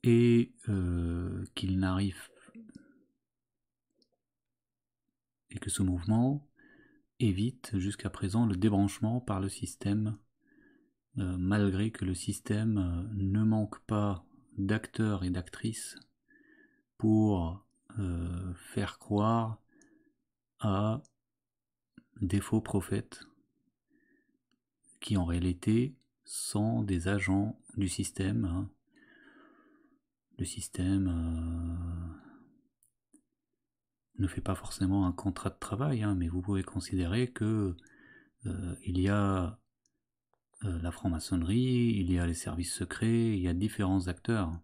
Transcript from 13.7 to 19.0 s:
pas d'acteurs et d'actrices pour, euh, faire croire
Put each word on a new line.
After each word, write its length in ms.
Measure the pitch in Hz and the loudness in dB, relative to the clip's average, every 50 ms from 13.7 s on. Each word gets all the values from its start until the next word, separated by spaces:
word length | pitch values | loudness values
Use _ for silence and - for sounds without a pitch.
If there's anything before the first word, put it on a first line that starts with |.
| - - _ | -6 -14 _
pas 400 | - 110 104 104 101 98 87 - - - - - _ - | -2 0 0 2 0 -2 -4 -8 -16 -20 -20 -20 _ -6
d'acteurs 680 | - 98 95 107 113 - - - - 113 107 104 92 92 | -4 0 0 0 0 -2 -6 -4 -2 0 0 0 0 -2
et 60 | 90 | -2
d'actrices 680 | 90 87 90 - - - - 113 107 - - - - - - _ _ _ _ _ - - _ _ - _ - _ _ _ _ _ _ | -2 -4 -6 -8 -12 -6 -6 -6 -6 -6 -10 -14 -16 -18 -20 _ _ _ _ _ -20 -20 _ _ -20 _ -20 _ _ _ _ _ _
pour, 680 | _ - 110 107 110 107 107 101 92 90 92 90 92 _ _ _ _ _ _ - | _ 2 4 6 6 6 4 4 2 0 -2 -4 -8 _ _ _ _ _ _ -6
euh, 560 | 107 101 90 87 85 85 87 87 87 95 92 85 | -4 -4 -2 -2 -2 -4 -4 -4 -6 -6 -8 -10
faire 440 | - - - - 104 101 101 - | -10 -14 -8 -6 -4 -4 -4 -6
croire 600 | - | -12